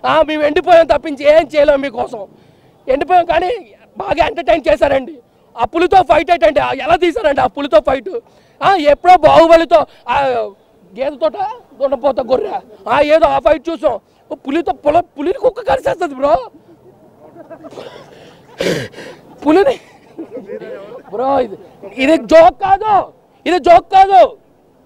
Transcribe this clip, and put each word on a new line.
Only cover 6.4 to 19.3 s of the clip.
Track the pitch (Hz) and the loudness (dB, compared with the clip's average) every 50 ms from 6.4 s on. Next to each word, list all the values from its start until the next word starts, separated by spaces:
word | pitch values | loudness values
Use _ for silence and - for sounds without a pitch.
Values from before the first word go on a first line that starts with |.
| 330 311 285 294 | 2 2 2 2
ఆ, | 262 247 254 | -2 -2 -6
ఎలా | 269 247 294 339 | -6 -2 -2 0
తీశారండి | 330 349 349 302 240 370 302 285 277 | 0 0 -2 -2 -2 -2 -2 0 0
ఆ | 269 | -2
పులితో | 262 - 285 285 285 - 302 | -4 -4 -6 -8 2 2 2
ఫైట్? | - 285 269 277 226 381 349 233 - _ _ _ _ _ _ - 269 | 2 2 -4 -4 -6 -8 -12 -12 -14 _ _ _ _ _ _ -4 -2
ఆ, | 339 403 | 0 0
ఎప్పుడో | 370 294 294 285 - - 349 359 | 2 2 0 0 2 4 4 4
బాహుబలితో | 359 302 277 269 302 330 330 339 330 330 330 349 311 - - _ _ _ 240 | 6 6 6 6 6 6 6 6 4 4 4 2 0 0 0 _ _ _ -4
ఆ | 247 277 277 262 247 233 220 202 196 _ _ _ _ _ _ 175 185 226 | -2 -2 -2 -2 -2 -4 -6 -8 -12 _ _ _ _ _ _ _ -12 -8
గేదెతోట | 262 285 302 240 330 302 233 403 381 427 508 480 - _ 269 | -8 -8 -6 -2 -4 -4 -2 -4 -8 -8 -8 -14 -20 _ -12
దున్నపోత | 214 - 262 277 240 247 285 - 294 | -6 -4 -4 -4 -2 -2 -2 -2 -2
గొర్రె, | 254 220 262 233 214 208 220 190 - - - - - 202 | -2 -2 -2 -2 -2 -4 -8 -10 -12 -14 -20 -16 -6 -2
ఆ, | 202 285 | 0 0
ఏదో | 302 294 302 330 320 | 2 4 4 2 4
ఆ | 285 269 277 | 2 0 0
ఫైట్ | 247 320 302 311 - 330 | 0 0 0 0 -2 -8
చూసాం. | 330 226 233 294 233 196 _ _ _ _ _ - 302 | -10 -4 -4 -4 -4 -4 _ _ _ _ _ -16 -16
ఓ | |
పులితో | - - 269 277 339 330 - 359 | -14 -10 -6 -6 -4 -4 -4 -6
పొల-, | - - 294 294 349 349 _ _ 277 | -4 -2 0 0 0 -2 _ _ -8
పులిని | 262 339 403 554 | -6 -6 -6 -2
కుక్క | - 523 403 480 | -2 -2 -2 -2
కరిచేస్తుంది | 466 - - 523 - - 523 339 359 311 277 | -4 -4 -4 -2 -2 -4 -6 -4 -6 -8 -6
బ్రో, | 254 269 285 320 523 494 427 _ 311 _ _ 330 _ _ - _ _ _ _ _ _ _ - - 339 - - 330 320 - - - - - - - - - - - - - - - _ _ _ 480 - - - - - 120 - - - - - - - _ - | -4 -2 0 0 0 -2 -6 _ -20 _ _ -20 _ _ -20 _ _ _ _ _ _ _ -20 -20 -20 -20 -20 -20 -20 -20 -20 -20 -18 -20 -20 -20 -20 -20 -20 -20 -20 -20 -20 -20 _ _ _ -12 -8 -6 -4 -4 -4 -6 -12 -14 -18 -20 -20 -20 -20 _ -20